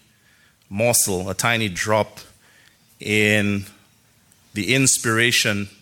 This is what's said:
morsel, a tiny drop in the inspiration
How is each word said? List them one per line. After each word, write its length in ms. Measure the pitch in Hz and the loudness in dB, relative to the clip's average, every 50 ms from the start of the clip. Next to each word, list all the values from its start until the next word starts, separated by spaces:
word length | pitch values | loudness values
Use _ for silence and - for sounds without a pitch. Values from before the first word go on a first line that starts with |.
| _ _ _ _ _ _ _ _ _ _ _ _ _ _ | _ _ _ _ _ _ _ _ _ _ _ _ _ _
morsel, 600 | 98 101 113 120 113 - - 107 98 90 92 95 | -4 -2 0 2 2 2 0 0 -2 -4 -4 -4
a 60 | 92 | -6
tiny 340 | - - 117 117 113 113 104 | -2 0 0 0 0 -2 -4
drop 500 | 87 82 - 110 107 107 104 - - - - - - _ _ _ _ _ _ - _ _ _ _ _ _ | -4 -6 -2 0 2 0 0 -2 -6 -18 -20 -20 -20 _ _ _ _ _ _ -20 _ _ _ _ _ _
in 680 | - - 104 107 107 107 107 107 101 101 101 101 98 - - - _ _ _ _ _ _ _ _ _ _ _ _ _ _ _ | -4 0 2 2 4 4 4 2 2 0 -2 -2 -6 -8 -16 -20 _ _ _ _ _ _ _ _ _ _ _ _ _ _ _
the 220 | 107 98 90 127 | -6 -2 0 2
inspiration 960 | 135 135 127 - - - 120 113 113 117 120 120 - - 120 104 101 101 101 - _ | 2 2 2 0 0 0 0 2 2 2 2 2 0 0 0 -2 -2 -4 -8 -12 _